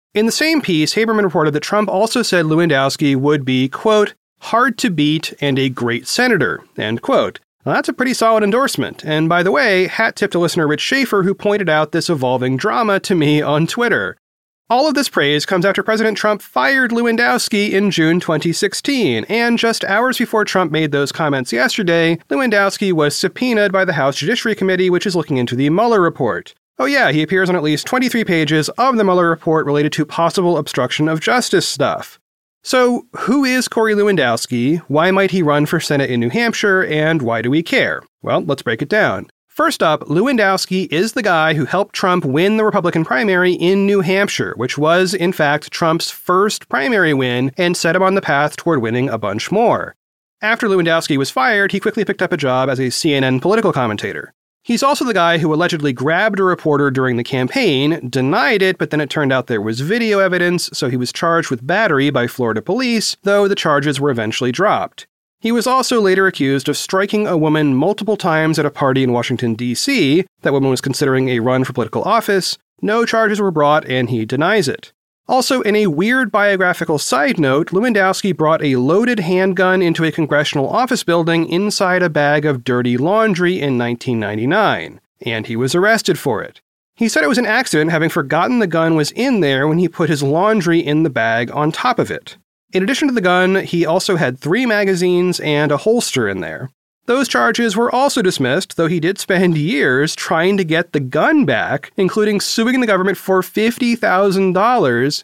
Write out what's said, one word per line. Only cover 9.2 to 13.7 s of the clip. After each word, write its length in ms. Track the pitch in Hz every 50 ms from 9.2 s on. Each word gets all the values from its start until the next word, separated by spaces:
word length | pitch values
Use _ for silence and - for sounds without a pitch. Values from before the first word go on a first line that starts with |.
| 160
by 140 | 165 175 175
the 100 | 175 196
way, 360 | 247 294 262 214 190 185 185
hat 280 | - - - 220 226 -
tip 160 | - 208 190
to 80 | - 175
listener 280 | 175 156 - 175 156
Rich 140 | 147 151 147
Schaefer, 420 | - - 262 269 240 - 214 196 175
who 100 | 196 190
pointed 340 | - - 208 202 208 190
out 240 | 165 156 156 156 151
this 180 | 170 165 - -
evolving 460 | 170 135 131 123 127 120 127 127 131
drama 440 | 131 180 220 226 247 226 208 196 190
to 140 | - - 185
me 260 | 165 147 147 151 151
on 260 | - - 151 160 165
Twitter. 480 | 160